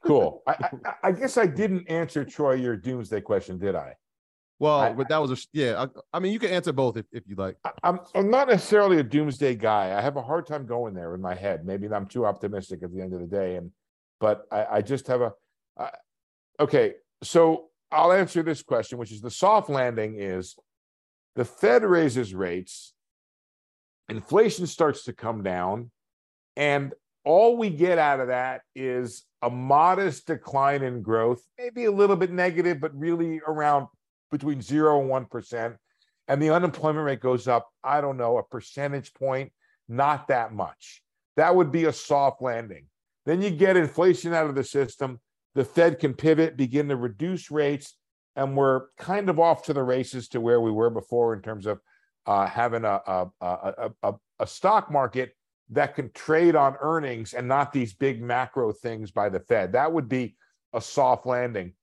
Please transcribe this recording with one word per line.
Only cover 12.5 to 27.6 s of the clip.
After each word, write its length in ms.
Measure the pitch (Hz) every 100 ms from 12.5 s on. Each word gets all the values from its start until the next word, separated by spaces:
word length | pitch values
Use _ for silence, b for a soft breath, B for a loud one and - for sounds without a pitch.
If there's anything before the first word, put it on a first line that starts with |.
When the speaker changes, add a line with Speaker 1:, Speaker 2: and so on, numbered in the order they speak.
| 101 95 90
Speaker 1:
at 100 | 87
the 80 | 90
end 140 | 92
of 60 | 90
the 60 | 87
day. 300 | 98 95 90
And, 160 | 87 _ _ _ _ _
but 260 | 107 104 -
I, 140 | 107 107
I 100 | 107
just 240 | 104 135 -
have 140 | 127
a, 100 | 117 - _ _ _ _
I, 120 | - - _ _ _ _ _ _
okay. 340 | 147 143 110 - _ _
So 440 | - 170 165 160 - _ _
I'll 220 | 156 165
answer 300 | 185 180 175
this 200 | 165 147
question, 360 | - 123 110 123
which 120 | 113
is 100 | 107
the 100 | 117
soft 380 | - 185 214 202
landing 460 | 139 127 117 107 107
is 360 | 101 92 90 - _ _ _ _ _ _ _
the 100 | -
Fed 380 | 120 - 202 240
raises 520 | 214 175 156 120 113
rates, 580 | 92 92 87 92 - - _ _ _ _ _ _ _ _ _ _ _ _
inflation 580 | 110 - 175 226 - 175
starts 380 | - 160 139
to 80 | -
come 300 | - 113 113
down, 480 | 95 90 90 104 120 _ _ _ _ _ _ -
and 380 | 147 143 139 - _ _
all 320 | - 165 226
we 140 | 240